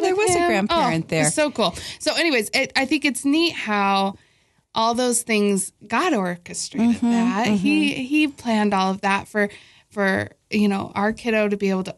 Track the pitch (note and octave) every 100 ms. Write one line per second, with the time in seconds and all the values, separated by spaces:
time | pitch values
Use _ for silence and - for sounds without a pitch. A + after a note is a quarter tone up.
0 | F#4+ F#4 G#4+ F4 F4 G#3 G#3 E4 C#4+ E3
1 | D#3+ D#3+ D3+ - D4+ A#3+ G#3+ - - -
2 | D#4 A#3+ E4 B3+ G#3 B3+ C4 - C4+ D#4
3 | D4 A#3+ C#4 D4+ E4+ - A3 G#3 G3 G3
4 | G3 - _ _ _ _ _ - A3+ A#3
5 | B3 A#3 - A3 G#3 G3 - - G#3+ A3+
6 | F4+ B3+ F#3 F3 - F3 - - A#3 A#3
7 | A#3+ A#3 A#3 G3 A#3+ G#3 G3 D4+ D4 -
8 | B3+ D4+ D4+ C#4+ A#3+ A3 G#3 G3 F#3+ F#3+
9 | G3 G3 - G#3+ G#3 - - - _ G#3
10 | G3 G3 G#3 - _ A3 G#3 G3 - -
11 | G#3 A3 A#3+ A3 G#3 G3+ G3 F#3+ F#3